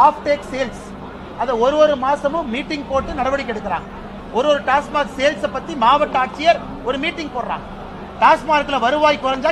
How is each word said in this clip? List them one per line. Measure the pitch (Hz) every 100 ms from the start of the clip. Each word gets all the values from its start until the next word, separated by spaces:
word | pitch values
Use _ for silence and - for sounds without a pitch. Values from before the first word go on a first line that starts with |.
ஆஃப் | 277 - -
டேக் | 196 -
சேல்ஸ், | 262 247 - - - - - - -
அதை | 247 233
ஒரு | 254 302
ஒரு | 302 277
மாசமும் | 262 294 285 330 277
மீட்டிங் | 240 285 302 254
போட்டு | 269 269 311
நடவடிக்கை | 254 277 262
எடுக்கிறாங்க. | 208 196 165 - - - - - 208
ஒரு | 294
ஒரு | 285 262
டாஸ்மாக் | 277 285 294 233 269
சேல்ஸை | 277 311 294
பத்தி | 262 262 311
மாவட்ட | 226 294 302 262
ஆட்சியர் | 254 - 320 311 - - 233
ஒரு | 269
மீட்டிங் | 320 339 294 254
போடுறாங்க. | 208 160 - - - - - -
டாஸ்மார்க்ல | 240 311 311 294 285 269 226
வருவாய் | 294 302 294 262
குறைஞ்சா | 262 311